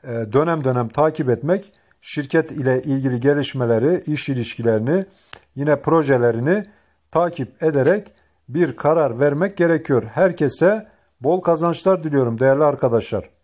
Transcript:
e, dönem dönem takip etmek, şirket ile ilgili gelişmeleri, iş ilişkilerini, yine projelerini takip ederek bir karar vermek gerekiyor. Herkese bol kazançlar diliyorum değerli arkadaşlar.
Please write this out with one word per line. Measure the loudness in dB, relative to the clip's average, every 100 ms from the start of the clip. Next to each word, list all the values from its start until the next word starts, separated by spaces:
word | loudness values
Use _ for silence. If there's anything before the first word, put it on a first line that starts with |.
e, | -8
dönem | -8 0 2 2 0
dönem | 0 0 -2
takip | 0 0 0 -2
etmek, | 0 0 -2 -4 _ _ _
şirket | -12 -10 -2 -2 -2
ile | -4 0 0
ilgili | -2 -2 -2 0
gelişmeleri, | 2 0 -2 -4 0 2 2 0 -2
iş | -6 -4
ilişkilerini, | -6 -6 -2 0 0 0 -2 -2 _ _ -20 _
yine | -6 0 0
projelerini | 2 2 4 2 2 0 0 -2 -4 _ _ _ _
takip | -2 -2 -4 -10 _
ederek | -2 2 2 0 -4 _ _ _ -8
bir | -2 -2
karar | 0 0 2 0 2
vermek | 0 2 -4 0
gerekiyor. | 0 0 0 -2 0
Herkese | 0 0 0 -2 2 2 2 -6 _ _ _
bol | -2 0
kazançlar | 0 0 0 0 0 0
diliyorum | 0 0 0 2
değerli | 2 4
arkadaşlar. | 2 2 0 0 -2 -8 -8 _